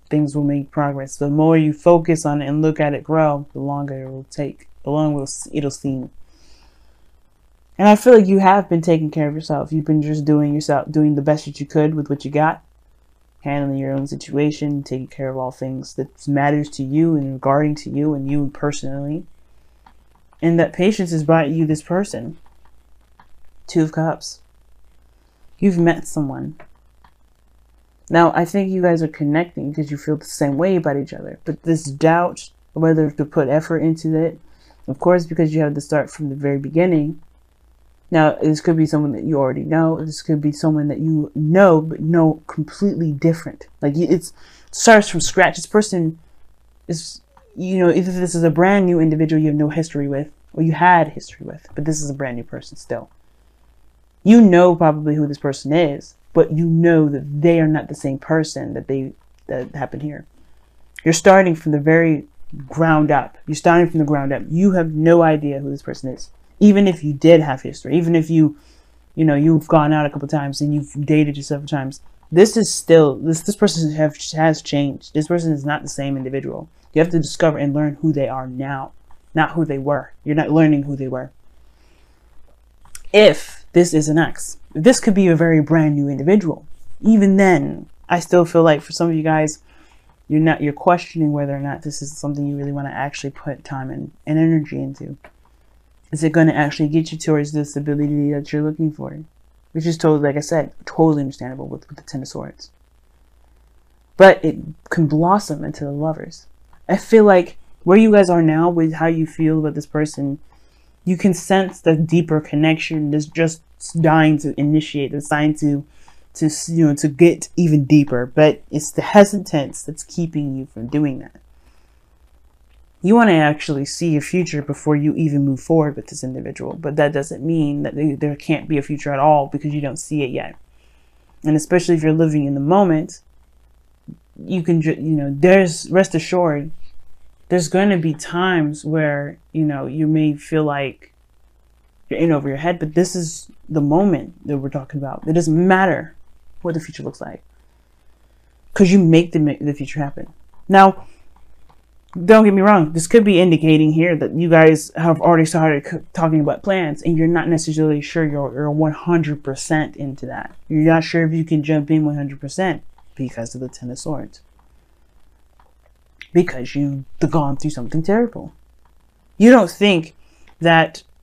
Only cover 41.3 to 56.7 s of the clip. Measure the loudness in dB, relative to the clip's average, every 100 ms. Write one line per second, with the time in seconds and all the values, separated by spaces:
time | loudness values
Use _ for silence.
41.3 | -4 0 4 6 4 0 -6 -2 2 2
42.3 | 0 -6 -8 -8 -4 -4 -2 -4 -2 0
43.3 | 0 -6 -16 -20 -6 -4 0 0 0 -2
44.3 | -20 -20 -20 -16 -2 4 6 4 -2 -2
45.3 | 0 0 0 -2 -2 0 -2 -4 -6 -16
46.3 | -20 -20 _ _ _ -10 -10 -10 -18 _
47.3 | _ _ -12 -4 0 2 2 0 -2 -4
48.3 | 0 0 4 4 4 4 2 2 2 0
49.3 | 0 0 0 -2 -2 -6 -4 -6 -6 -8
50.3 | -14 _ -2 -2 2 4 4 2 -4 -18
51.3 | -18 -18 -18 -16 -8 -6 -4 -6 -8 -8
52.3 | -10 -12 -14 -16 -18 -10 -10 -12 _ _
53.3 | _ _ _ _ _ _ _ _ _ 6
54.3 | 8 8 8 6 4 2 0 -2 -2 -2
55.3 | -4 -6 -6 -2 0 0 -2 -14 _ _
56.3 | 0 2 2 0